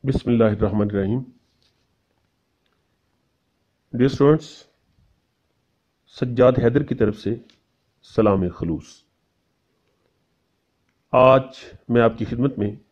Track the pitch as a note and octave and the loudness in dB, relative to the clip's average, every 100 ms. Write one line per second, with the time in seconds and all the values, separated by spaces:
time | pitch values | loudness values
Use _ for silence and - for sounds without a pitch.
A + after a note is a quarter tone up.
0 | C3 - - A#2 A2+ G2+ G#2+ G#2 G#2 G2+ | -4 -4 -2 2 2 0 -2 -2 -2 -2
1 | G2 B2 B2+ _ _ _ _ _ _ _ | -4 -6 -8 _ _ _ _ _ _ _
2 | _ _ _ _ _ _ _ _ _ _ | _ _ _ _ _ _ _ _ _ _
3 | _ _ _ _ _ _ _ _ _ A#2 | _ _ _ _ _ _ _ _ _ -2
4 | C3+ C3 C#3+ D#3 - - _ _ _ _ | -2 2 2 2 -2 -20 _ _ _ _
5 | _ _ _ _ _ _ _ _ _ _ | _ _ _ _ _ _ _ _ _ _
6 | _ - B2+ A#2+ B2 B2+ A#2 C3+ C#3+ - | _ -10 -6 2 2 4 0 0 -4 -2
7 | G#2+ G#2 G2+ F#2+ - _ _ _ _ _ | -2 -2 -8 -8 -12 _ _ _ _ _
8 | _ - G#2 G2 F2+ - E2+ D2+ - - | _ 0 0 0 -2 -6 -8 -8 -12 -20
9 | _ _ _ _ _ _ _ _ _ _ | _ _ _ _ _ _ _ _ _ _
10 | _ _ _ _ _ _ _ _ _ _ | _ _ _ _ _ _ _ _ _ _
11 | _ B2+ B2+ C3 C3 - - - - A#2 | _ 4 6 4 0 -18 -20 -20 -2 0
12 | A2+ A2+ G#2 A#2+ C3+ - G#2 G#2 _ | 2 -2 -8 -4 -6 -4 -8 -8 _